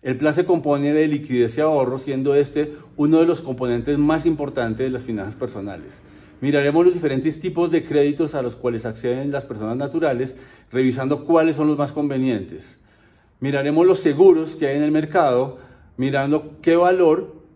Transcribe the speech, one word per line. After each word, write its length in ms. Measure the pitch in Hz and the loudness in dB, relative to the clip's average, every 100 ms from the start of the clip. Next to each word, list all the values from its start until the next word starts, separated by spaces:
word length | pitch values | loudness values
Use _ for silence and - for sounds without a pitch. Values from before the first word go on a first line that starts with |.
El 140 | 131 127 | -4 -2
plan 180 | 151 | 0
se 120 | 147 180 | 0 2
compone 480 | 170 147 143 143 | 0 2 0 2
de 140 | 151 156 | 2 2
liquidez 480 | 147 147 127 117 117 | 0 -2 0 0 2
y 40 | |
ahorro, 360 | 156 151 127 131 | 0 2 0 -2
siendo 360 | 143 135 135 | -6 -4 2
este 400 | 143 143 147 151 - - - | 2 2 -2 -4 -6 -20 -2
uno 240 | 147 160 | 2 4
de 60 | 170 | 4
los 160 | 165 | 2
componentes 560 | - 123 123 120 117 143 | -4 -6 -2 -2 -2 0
más 280 | 147 160 165 | 2 2 0
importantes 600 | 151 143 135 117 110 131 | -2 -4 -4 -4 -2 -4
de 40 | |
las 120 | 127 | -4
finanzas 340 | - 110 95 107 | -6 -8 -8 -8
personales. 680 | 123 107 101 90 71 - - - - - | -10 -8 -12 -12 -16 -20 -20 -20 -20 -8
Miraremos 460 | 135 143 143 151 175 | 0 2 2 4 4
los 80 | |
diferentes 480 | 175 156 135 151 156 | 4 -2 0 -2 -4
tipos 280 | 180 165 175 | -6 -2 0
de 140 | 165 | 0
créditos 500 | - 151 143 147 156 | 0 0 2 0 -4
a 80 | 147 | -2
los 140 | 123 113 | -6 -4
cuales 300 | 123 117 117 | -6 -4 -8
acceden 440 | 107 127 127 139 | -6 -4 -4 -4
las 140 | 139 | -6
personas 320 | 135 107 110 123 | -8 -10 -6 -6
naturales, 640 | 143 160 156 123 131 - - - _ | -6 -2 -2 -2 -4 -8 -20 -20 _
revisando 540 | 123 131 120 131 147 147 | 0 0 0 -2 -4 2
cuáles 320 | 165 160 147 | 2 2 0
son 100 | 151 | 0
los 100 | 147 | 0
más 140 | 143 | -4
convenientes. 880 | 151 147 135 131 110 92 80 - - _ _ _ _ _ _ | -4 -4 -2 -2 -2 -6 -16 -20 -20 _ _ _ _ _ _
Miraremos 440 | 135 139 143 151 180 | -4 -2 0 4 4
los 140 | 185 | 4
seguros 560 | 165 139 190 165 160 - | 2 6 6 6 2 -4
que 120 | 143 | -4
hay 100 | 139 | 0
en 60 | |
el 80 | 151 | 0
mercado, 680 | 156 151 190 147 123 135 - - - - - | 0 0 2 2 2 0 -6 -20 -20 -20 -6
mirando 580 | 131 139 139 151 151 - | -2 -2 0 -2 -4 -4
qué 160 | - 165 | 2 4
valor 580 | 175 185 170 160 185 - - | 4 4 4 2 -2 -14 -20